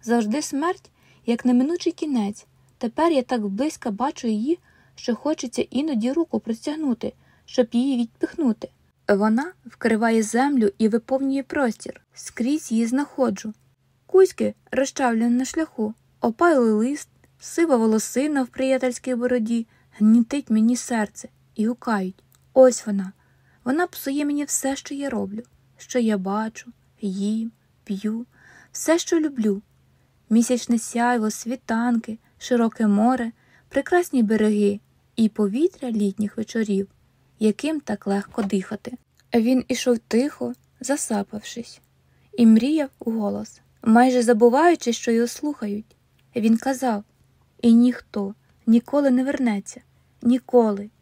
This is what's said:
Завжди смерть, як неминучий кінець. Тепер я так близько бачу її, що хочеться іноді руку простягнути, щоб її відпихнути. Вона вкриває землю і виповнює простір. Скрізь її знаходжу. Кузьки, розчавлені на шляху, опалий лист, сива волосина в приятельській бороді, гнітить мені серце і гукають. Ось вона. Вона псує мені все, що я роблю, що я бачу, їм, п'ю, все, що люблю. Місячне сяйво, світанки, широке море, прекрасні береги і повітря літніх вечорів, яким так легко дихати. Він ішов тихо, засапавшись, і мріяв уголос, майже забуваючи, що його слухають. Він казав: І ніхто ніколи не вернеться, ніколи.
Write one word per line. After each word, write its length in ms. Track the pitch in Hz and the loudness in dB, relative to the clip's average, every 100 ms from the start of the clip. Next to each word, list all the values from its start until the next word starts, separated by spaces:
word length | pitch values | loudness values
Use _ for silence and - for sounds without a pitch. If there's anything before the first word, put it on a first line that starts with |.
Завжди 400 | 233 233 208 254 | 0 0 0 -2
смерть, 480 | 302 277 320 370 _ _ _ _ - | -4 -4 -4 -4 _ _ _ _ -4
як 180 | 233 | -2
неминучий 480 | 247 247 262 349 - | 2 2 2 -2 -4
кінець. 540 | 330 311 262 202 214 - _ _ _ | -4 -4 -2 -2 -6 -18 _ _ _
Тепер 340 | 240 226 330 | -8 0 2
я 100 | 302 | 2
так 240 | 247 254 208 | 0 -4 -4
близько 440 | 196 285 - 254 | -2 -4 -4 -8
бачу 380 | 202 254 - 240 | -4 -6 -4 -4
її, 300 | 214 240 349 _ _ _ | -4 -2 -4 _ _ _
що 200 | _ - | _ -6
хочеться 520 | 233 285 320 254 - - | -4 -2 -4 -6 -6 -4
іноді 420 | 240 311 254 233 | -4 -2 -2 -2
руку 280 | 285 330 220 | -2 -2 -4
простягнути, 720 | - 226 - 302 302 226 208 - _ _ | -6 -8 -6 -4 -4 -4 -6 -10 _ _
щоб 240 | _ - 240 | _ -2 0
її 260 | 240 262 254 | 0 -2 -2
відпихнути. 680 | 233 _ 339 - 285 214 - _ _ _ - | -4 _ -8 -2 -2 -2 -8 _ _ _ -2
Вона 440 | 202 214 220 311 - - | 2 2 0 -2 -10 -20
вкриває 560 | - 233 220 226 226 | -6 -2 0 2 0
землю 480 | 214 233 277 285 214 - | 0 0 0 2 0 2
і 100 | 220 | 0
виповнює 540 | 226 - 269 269 269 | 0 -2 -2 -2 -4
простір. 580 | 269 311 262 220 - - _ | -4 -2 -2 -4 -14 -18 _
Скрізь 580 | - - - 240 302 - | -20 -18 -6 -2 -2 -2
її 140 | 226 233 | -2 0
знаходжу. 680 | 254 285 - 254 190 220 - _ _ _ _ _ | -2 -4 -2 -2 -2 -10 -16 _ _ _ _ _
Кузьки, 480 | 370 381 - 214 214 _ | 4 4 4 -6 -6 _
розчавлені 640 | - 269 - 262 226 233 240 | -4 -4 0 0 2 0 0
на 80 | |
шляху, 500 | 262 - 311 - 214 226 _ _ | -2 -4 -6 -4 -6 -6 _ _
опалий 500 | 240 226 349 302 233 | -4 2 4 4 4
лист, 380 | 214 233 294 - _ _ _ | 2 0 -4 -10 _ _ _
сива 360 | - - 330 254 | -12 -2 2 4
волосина 680 | 226 220 - - 294 285 | 2 0 -2 -4 -2 -2
в 60 | 254 | -4
приятельській 680 | - 262 262 254 247 - | -4 0 0 0 -4 -6
бороді, 520 | 247 247 247 220 233 226 _ _ - | -4 -2 -2 -2 -4 -6 _ _ 0
гнітить 520 | 214 226 226 285 - | 4 6 4 -4 -2
мені 260 | 220 220 240 | 0 2 0
серце 520 | - 240 208 - - _ _ | -4 -4 -4 -8 -20 _ _
і 120 | - 214 | -4 -4
гукають. 560 | 247 - 214 185 190 _ _ _ | -4 -4 -4 -4 -10 _ _ _
Ось 320 | - 254 247 - | 6 6 6 -4
вона. 260 | 202 190 - _ _ _ _ | -6 -6 -12 _ _ _ _
Вона 220 | - 285 359 | -4 -2 -2
псує 380 | - - 277 | -6 -6 -4
мені 200 | 294 285 | -2 -2
все, 320 | 285 - 269 277 | -4 -4 -4 -6
що 180 | - | -8
я 160 | 277 277 | -10 -6
роблю, 320 | 233 196 208 240 _ _ _ | -6 -8 -10 -16 _ _ _
що 220 | - 254 | -6 -2
я 200 | 226 208 | 0 0
бачу, 540 | 185 202 220 - - - _ _ | -2 -4 -6 -10 -20 -20 _ _
їм, 520 | 202 190 202 220 226 - _ _ | -8 -4 -4 -4 -6 -10 _ _
п'ю, 420 | - 196 214 226 247 _ _ - _ | -10 -6 -6 -6 -10 _ _ -20 _
все, 260 | - - 330 | -10 0 0
що 220 | - 339 | 2 -2
люблю. 420 | 311 277 220 196 - _ _ _ _ _ _ | -2 -2 -2 -2 -8 _ _ _ _ _ _
Місячне 480 | 220 233 247 - 240 | 2 2 0 0 -2
сяйво, 520 | - 233 240 247 214 | -2 -2 0 2 -2
світанки, 880 | - 233 262 - 226 240 233 226 220 _ _ | -4 -8 -10 -4 -2 0 0 -2 -14 _ _
широке 480 | - 247 226 - 220 | -2 0 0 0 2
море, 460 | 202 226 254 233 - _ _ _ | 4 4 2 -4 -8 _ _ _
прекрасні 540 | 277 277 349 359 269 | -4 0 0 2 0
береги 580 | 214 220 214 208 202 202 _ _ _ - | 2 2 2 2 0 0 _ _ _ 0
і 120 | 220 | 0
повітря 600 | - 208 214 339 - 254 | 2 -2 2 -2 -2 -6
літніх 460 | 220 202 196 208 - | -2 -2 -2 -6 -6
вечорів, 520 | 214 233 214 196 196 _ _ _ _ _ | -6 -4 -2 -2 -4 _ _ _ _ _
яким 420 | 214 208 285 320 | -2 0 -4 -6
так 260 | - 208 - | -6 -8 -2
легко 360 | 196 196 - | -4 -4 -6
дихати. 500 | 202 202 185 214 - 247 _ _ _ | -2 -2 -4 -12 -12 -16 _ _ _
Він 300 | 240 226 254 - | 0 2 0 0
ішов 300 | 247 - 233 | -4 0 -2
тихо, 540 | _ 226 277 - 240 247 _ _ | _ 0 0 -4 -10 -10 _ _
засапавшись, 1000 | - 285 - 214 202 214 - - 233 - _ _ _ _ _ | -6 -6 -4 -4 -6 -10 -12 -14 -16 -18 _ _ _ _ _
і 140 | - 233 | 4 6
мріяв 420 | 220 240 311 277 _ | 6 4 0 -2 _
уголос, 600 | - 226 208 202 214 - _ _ | -6 -4 -4 -6 -10 -18 _ _
майже 400 | - 226 254 254 | 4 6 6 4
забуваючи, 720 | 233 240 240 247 339 330 - | 2 6 6 6 4 4 0
що 200 | 233 - | -4 -2
його 160 | 226 240 | 0 0
слухають. 680 | - 302 285 208 202 220 _ _ _ _ - | -4 -8 -6 -8 -8 -10 _ _ _ _ -2
Він 200 | 220 226 | 0 2
казав: 480 | 262 262 254 208 208 _ _ _ _ _ | 0 -2 -2 -2 -6 _ _ _ _ _
І 100 | 240 | 4
ніхто 640 | 233 247 240 - - 196 208 _ _ - | 6 6 2 -8 -8 -8 -10 _ _ 2
ніколи 440 | 226 - 285 277 | 2 4 0 2
не 140 | 247 | 2
вернеться, 560 | 262 285 247 202 - - _ _ _ _ | 0 -2 0 -2 -6 -18 _ _ _ _
ніколи. 680 | 233 247 - 247 226 202 208 _ | 0 0 4 4 4 0 -8 _